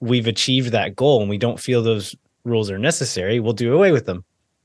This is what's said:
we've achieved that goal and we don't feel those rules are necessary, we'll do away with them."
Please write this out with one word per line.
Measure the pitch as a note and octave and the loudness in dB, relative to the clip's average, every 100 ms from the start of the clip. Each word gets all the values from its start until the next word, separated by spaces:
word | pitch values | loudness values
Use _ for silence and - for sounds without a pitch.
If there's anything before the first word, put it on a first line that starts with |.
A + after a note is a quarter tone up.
we've | A#2 B2 A#2 | -2 0 0
achieved | G#2+ - C3 B2 | -2 0 0 0
that | A2+ G2 G2 | -2 -2 0
goal | C3+ C3 | 2 4
and | G2+ | 2
we | G2+ | -2
don't | A#2+ - | -2 -4
feel | - A#2+ | -2 0
those | A2+ G#2+ G2+ - _ _ | 2 0 -4 -14 _ _
rules | A#2+ A2+ G#2 | -2 -2 -2
are | G2 | -2
necessary, | C3+ - C3 - F#2 A#2+ | -2 -2 -4 -4 -2 0
we'll | A2 | -2
do | A2+ A#2 | -2 2
away | D3 G3 | 4 4
with | C#3 G2 | 2 0
them." | F2+ - _ _ _ | -8 -10 _ _ _